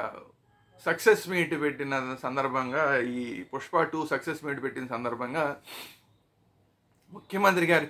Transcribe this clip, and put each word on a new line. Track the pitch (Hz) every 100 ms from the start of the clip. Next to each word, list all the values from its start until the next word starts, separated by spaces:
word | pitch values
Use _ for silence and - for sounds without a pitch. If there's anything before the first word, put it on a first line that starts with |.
| 110 - - _ _ _ _ - -
సక్సెస్ | 170 226 208 170
మీట్ | 180 165 156 147
పెట్టిన | 143 139 135 127 131 131
సందర్భంగా, | 135 131 131 127 143 147 131 123 123
ఈ | 120 98 90
పుష్ప | 135 - 170 160
టూ | 160 151
సక్సెస్ | 135 160 151 147
మీట్ | 135 131
పెట్టిన | 131 127 120
సందర్భంగా | 120 117 123 156 143 - - - - - _ _ _ _ _ _ _ _ _ _ _ 196
ముఖ్యమంత్రి | - 196 196 180 165
గారి | 165